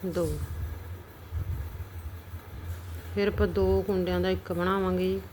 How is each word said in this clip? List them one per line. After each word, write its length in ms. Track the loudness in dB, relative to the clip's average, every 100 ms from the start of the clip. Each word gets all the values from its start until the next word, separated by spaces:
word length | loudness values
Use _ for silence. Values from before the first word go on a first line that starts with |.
| -2
ਦੋ। 320 | 0 0 0 -4 -4 -4 -6 -8 -12 -12 -16 -6 -4 -2 -4 -4 -8 -10 -10 -10 -12 -12 -12 -12 -12 -8 -8 -8 -10 -6
ਫਿਰ 140 | 2 2
ਆਪਾਂ 180 | 4 4
ਦੋ 380 | 6 6 6 4
ਕੁੰਡਿਆਂ 340 | 2 4 4
ਦਾ 100 | 4
ਇੱਕ 220 | 2 0
ਬਣਾਵਾਂਗੇ 560 | 0 2 4 4 2 2
ਜੀ। 120 | 0 -4